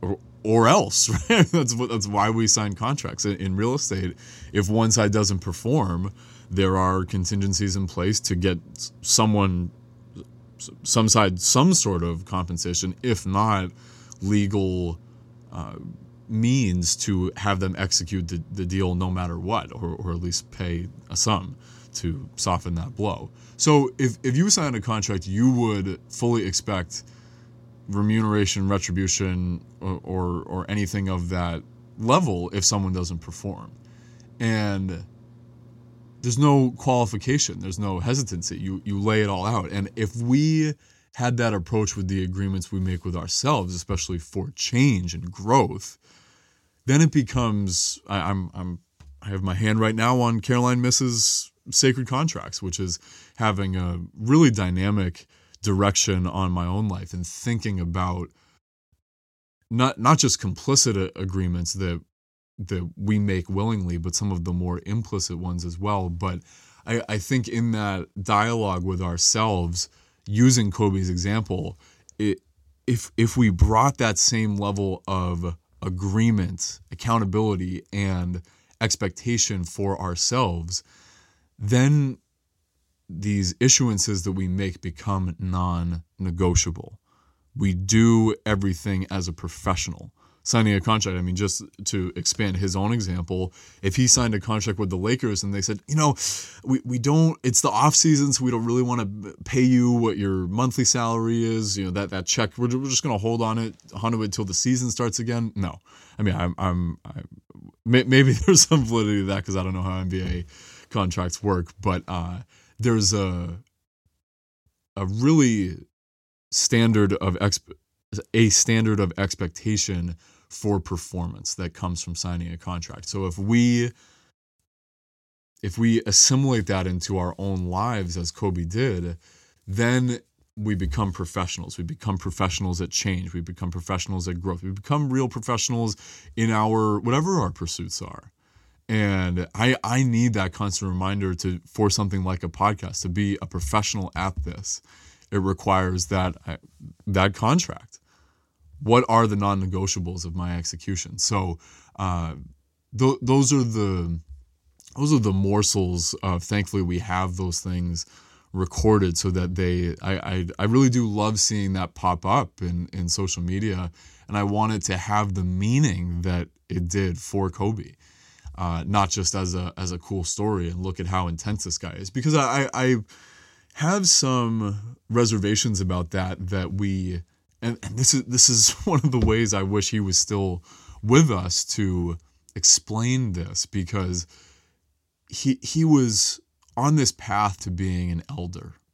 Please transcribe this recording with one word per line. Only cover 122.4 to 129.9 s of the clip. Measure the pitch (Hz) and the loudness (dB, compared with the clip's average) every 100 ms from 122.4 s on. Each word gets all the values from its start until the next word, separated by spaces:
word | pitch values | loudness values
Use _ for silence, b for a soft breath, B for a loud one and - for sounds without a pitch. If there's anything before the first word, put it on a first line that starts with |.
| 85 | -6
a | 85 | -10
contract. | - 87 82 - - | -8 -10 -10 -14 -10
So | 104 95 | -6 -4
if | 85 | -4
we, | 98 117 120 120 120 - b b b _ _ _ _ _ _ _ _ _ _ _ _ _ | 0 4 4 2 0 -6 b b b _ _ _ _ _ _ _ _ _ _ _ _ _
if | 101 87 | -8 0
we | 117 113 | 2 2
assimilate | - 98 - 131 139 123 95 | 2 4 4 4 2 0 0
that | 98 95 | 0 0
into | 90 - 95 | -4 -2 -2
our | 90 - | -2 -4
own | 98 95 90 | -4 -4 -2
lives | 92 110 113 90 87 | -2 -2 -2 -4 -6
as | 85 | -8
Kobe | - 104 90 | -4 -2 -2
did, | 85 98 131 92 87 82 b b b b - | -4 -2 0 -2 -4 -8 b b b b -8
then | 98 117 | 0 2